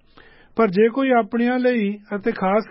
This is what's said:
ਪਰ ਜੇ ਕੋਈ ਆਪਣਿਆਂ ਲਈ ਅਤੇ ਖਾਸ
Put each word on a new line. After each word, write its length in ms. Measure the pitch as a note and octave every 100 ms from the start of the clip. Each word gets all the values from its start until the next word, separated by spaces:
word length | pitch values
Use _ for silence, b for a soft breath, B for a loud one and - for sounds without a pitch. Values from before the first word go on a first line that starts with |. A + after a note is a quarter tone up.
| _ b b b b -
ਪਰ 120 | A3
ਜੇ 200 | F3+ A3+
ਕੋਈ 220 | A#3 C4+
ਆਪਣਿਆਂ 480 | A#3+ A3 A#3 A#3+ B3+
ਲਈ 400 | B3 A#3+ G3+ G#3 - G#3
ਅਤੇ 160 | A#3
ਖਾਸ 300 | A3 F#3+ G#3 G#3+